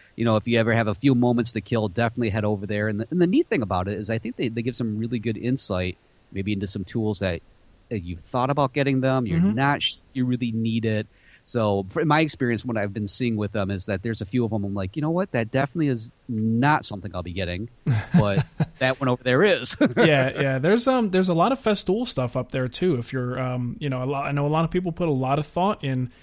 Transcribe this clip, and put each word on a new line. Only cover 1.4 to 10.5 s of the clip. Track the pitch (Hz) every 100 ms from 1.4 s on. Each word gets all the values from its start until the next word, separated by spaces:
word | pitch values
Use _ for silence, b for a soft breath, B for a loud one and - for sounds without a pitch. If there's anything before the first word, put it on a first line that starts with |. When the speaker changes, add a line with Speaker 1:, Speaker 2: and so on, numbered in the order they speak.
| 117
Speaker 1:
to | 110
kill, | - 117 107
definitely | - 117 117 113
head | 107
over | 104 104 101
there. | 104 107
And | 104
the, | 117
and | 180
the | 175
neat | 247 359
thing | 165
about | 104 90 92
it | 101
is | 104
I | 113
think | 220
they, | 254 131
they | 113
give | 117
some | 120 117 107
really | 113 120
good | 113 107
insight | 120 135 - 92 90 - _ _ _
maybe | 98 98
into | 101 98
some | 98
tools | 92 117 107 104
that, | 95 85 - - - - _
uh, |
you've | 110 85 85
thought | - 127 127
about | 143 135
getting | 147 139 131
them, | 131 131 117
you're | 165
Speaker 2:
Mm-hmm. | 190
Speaker 1:
not | 120 139 143
sh-, | - - _
you | 131
really | 127 123 120